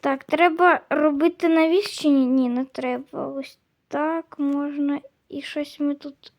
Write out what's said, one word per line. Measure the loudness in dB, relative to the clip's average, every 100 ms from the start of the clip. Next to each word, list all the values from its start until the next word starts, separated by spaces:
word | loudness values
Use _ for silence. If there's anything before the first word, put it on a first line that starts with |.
Так, | -2 -4
треба | -4 2 2 4 4 4 0
робити | 0 2 2 0 2 2
навіс | 4 4 2 0
чи | -2 2
ні? | 2 4
Ні, | 2 0
не | -2
треба. | -6 -6 -6 -6 -8 -10 -8
Ось | -8 -12 -18 _ _ _
так | -4 -2 -4 -8 -6
можна. | -2 -2 -4 -2 -2 -2 -8 _ _
І | -12
щось | -10 -8 -8 -4
ми | -4
тут | -4 -10 -18 -20